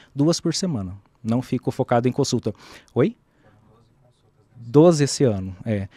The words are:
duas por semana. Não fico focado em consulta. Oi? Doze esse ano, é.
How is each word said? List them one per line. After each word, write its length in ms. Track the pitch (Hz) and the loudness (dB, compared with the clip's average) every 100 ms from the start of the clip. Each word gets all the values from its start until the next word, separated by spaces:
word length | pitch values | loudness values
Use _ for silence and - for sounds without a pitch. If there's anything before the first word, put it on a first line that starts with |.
| - 135 | -10 -2
duas 240 | 151 165 | 0 0
por 140 | 170 | -2
semana. 420 | - 185 123 92 98 _ _ | -4 -4 -6 -8 -12 _ _
Não 200 | 110 120 | -4 -4
fico 280 | 123 127 - | -2 -4 -4
focado 380 | - 127 120 123 | -4 0 0 0
em 60 | |
consulta. 400 | 120 135 120 110 - - - _ 113 | 0 -2 -2 -4 -8 -14 -20 _ -2
Oi? 180 | 185 - _ _ _ _ _ _ _ _ _ _ _ _ _ - | 0 -2 _ _ _ _ _ _ _ _ _ _ _ _ _ -20
Doze 440 | 117 143 175 151 | 0 6 6 6
esse 200 | 139 - | 0 2
ano, 320 | 135 98 95 92 117 | 0 0 -6 -8 -6
é. 220 | 104 95 | -4 -6